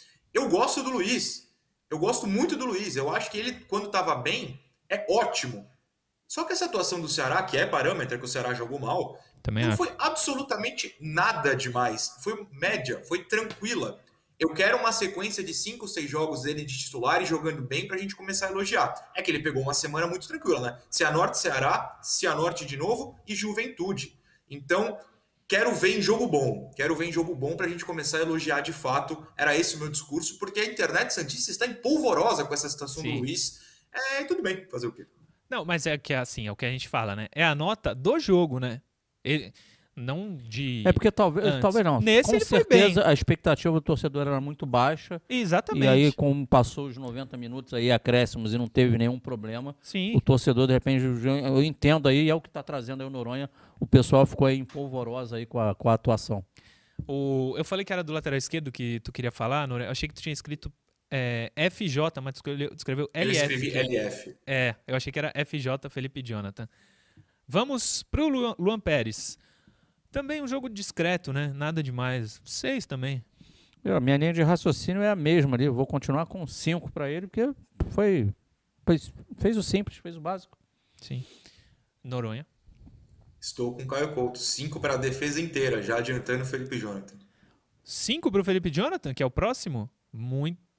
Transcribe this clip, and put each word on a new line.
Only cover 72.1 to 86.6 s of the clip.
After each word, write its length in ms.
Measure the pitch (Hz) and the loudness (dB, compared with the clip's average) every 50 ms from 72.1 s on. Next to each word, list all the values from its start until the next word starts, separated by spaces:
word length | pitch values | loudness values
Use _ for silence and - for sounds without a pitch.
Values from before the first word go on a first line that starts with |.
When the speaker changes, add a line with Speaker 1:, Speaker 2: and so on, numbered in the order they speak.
| 127 127 113 107 - - _ | -2 -2 -4 -6 -8 -14 _
Speaker 2:
Seis 420 | - - - - 254 269 262 - | -10 -8 -4 -2 -2 -2 -2 -4
também. 380 | - 143 131 127 135 139 127 113 _ _ _ - _ _ _ _ _ _ _ _ | -6 -8 -6 -4 -4 -4 -6 -8 _ _ _ -20 _ _ _ _ _ _ _ _
Speaker 3:
Eu, 120 | - 190 | 0 0
a 40 | 165 | 2
minha 160 | 123 131 139 | 4 4 4
linha 160 | 139 151 165 170 | 4 4 2 4
de 100 | 170 160 | 4 4
raciocínio 600 | 151 175 165 - 180 143 - - - 180 196 202 | 6 4 4 4 2 0 2 0 -2 -2 2 2
é 80 | 208 | 2
a 60 | 208 | 2
mesma 400 | 190 147 151 165 175 147 139 127 | 2 4 4 6 6 6 4 4
ali. 80 | 117 131 | 2 2
Eu 100 | 147 127 | 2 2
vou 120 | 117 135 | 0 0
continuar 400 | - - 143 - - 135 147 165 | 0 0 -4 -2 0 0 0 0
com 200 | - - 190 170 | -4 -6 -10 -10
cinco 440 | 135 - - - 160 165 175 - 156 | -10 -10 -4 -2 0 0 0 -4 -6
pra 200 | - - 147 139 | -6 -6 -4 -4
ele, 160 | 147 170 185 | -4 -6 -6
porque 260 | 185 - 220 226 285 277 - - _ _ - - - | -6 -2 0 0 0 0 -6 -12 _ _ -4 -4 -2
foi, 420 | - - 208 208 196 160 113 101 - - _ _ _ _ _ _ _ _ _ | 2 2 4 4 4 4 2 0 -2 -4 _ _ _ _ _ _ _ _ _
fez, 260 | - 170 151 - - - - - _ 240 | 2 2 2 2 -6 -16 -18 -18 _ -10
fez 200 | - - 196 233 | 0 0 2 2
o 60 | 220 175 | 2 0
simples, 360 | - - 190 208 - - - | 0 0 0 -2 -2 -10 -14
fez 180 | _ 170 170 | _ -14 -14
o 40 | 165 | -10
básico. 360 | 151 165 190 190 175 _ _ _ _ _ _ _ _ _ _ - - | -8 -6 -6 -8 -10 _ _ _ _ _ _ _ _ _ _ -20 -14
Speaker 2:
Sim. 220 | - 135 123 123 - - - - - _ _ _ _ _ _ _ _ _ _ _ | -12 -10 -10 -10 -12 -18 -20 -20 -20 _ _ _ _ _ _ _ _ _ _ _
Noronha. 440 | 123 123 123 120 113 110 120 156 _ _ _ _ - - _ - - - - - _ - _ - - - _ - | -8 -6 -6 -4 -4 -6 -8 -10 _ _ _ _ -20 -20 _ -20 -20 -20 -20 -20 _ -20 _ -20 -20 -18 _ -6
Speaker 1:
Estou 280 | - - - 123 123 123 | -6 -4 -2 -4 -4 -4
com 80 | - 135 | -8 -8
o 40 | |
Caio 240 | 131 139 139 147 151 - | -4 -2 -2 -2 -2 -2
Couto. 240 | 127 123 123 123 - | -2 -2 -2 -2 2
Cinco 420 | - - - - 135 151 151 165 | 2 2 2 2 -2 -6 -8 -4
pra 160 | - 147 135 | -2 0 0
defesa 420 | 127 131 135 127 131 147 147 143 156 | 0 0 -2 -2 -2 -2 -2 -2 -2
inteira, 440 | 170 165 - 143 135 131 117 110 98 | -4 -2 -2 0 0 2 0 0 -2
já 160 | 101 117 120 | -2 -2 -2
adiantando 460 | 120 123 127 123 123 - 123 127 131 | 0 -2 -4 -4 -2 -2 -2 -2 -2
o 20 | |
Felipe 320 | 131 - 131 | -4 -4 -6